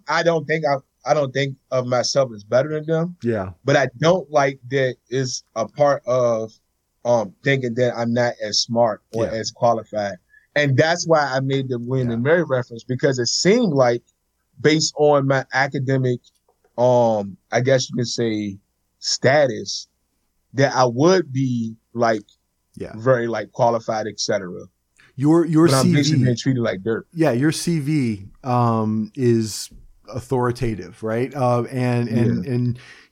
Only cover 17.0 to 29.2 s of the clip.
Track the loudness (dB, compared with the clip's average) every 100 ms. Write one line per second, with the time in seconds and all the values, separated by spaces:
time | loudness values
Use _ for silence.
17 | 4 0 -4 -12 -4 -2 2 2 0 -4
18 | -4 -2 -2 -2 -6 -10 _ _ _ _
19 | -8 -2 2 4 2 -2 -8 -12 -14 _
20 | _ _ _ _ _ 0 0 2 0 4
21 | 4 4 0 -2 -2 -2 -4 -10 _ -2
22 | 0 -2 -6 _ _ _ _ -14 -14 -2
23 | 2 2 0 -4 -6 0 0 0 -2 -4
24 | -6 -6 -4 -4 -4 -14 -16 _ _ _
25 | _ -2 2 4 4 4 4 4 4 4
26 | 4 2 2 2 0 0 0 -2 -4 -4
27 | -4 -2 0 2 0 0 -2 -2 0 0
28 | 0 -4 -10 -10 0 2 2 2 0 -2
29 | -4 0